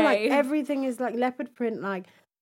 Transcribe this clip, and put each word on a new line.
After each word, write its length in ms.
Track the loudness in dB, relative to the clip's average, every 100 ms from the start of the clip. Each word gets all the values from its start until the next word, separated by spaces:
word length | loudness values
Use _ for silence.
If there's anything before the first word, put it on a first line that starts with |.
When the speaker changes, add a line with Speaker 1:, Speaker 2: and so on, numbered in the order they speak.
| 6
Speaker 1:
like, 140 | 4
Speaker 2:
grey. 100 | 4
Speaker 1:
everything 560 | 2 2 0 0 -2 -2
is, 160 | -2
like, 140 | -4 0
leopard 380 | -2 -2 -10
print. 280 | -4 -4 -4
Like, 240 | -6 -6 -10 _ _ _